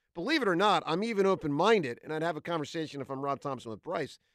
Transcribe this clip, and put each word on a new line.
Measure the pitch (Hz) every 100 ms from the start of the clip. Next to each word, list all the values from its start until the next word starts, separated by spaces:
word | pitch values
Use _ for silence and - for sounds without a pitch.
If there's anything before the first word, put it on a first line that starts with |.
| _ -
Believe | 180 254
it | 233
or | 170
not, | 208 175 147
I'm | 160
even | 226 208 190
open-minded, | 185 156 143 190 226 139 120
and | -
I'd | 156
have | 160 151
a |
conversation | 156 170 143 165 156 143
if | 135
I'm | 135 139
Rob | 139
Thompson | 147 131 117
with | 104
Bryce. | 151 185 135 - _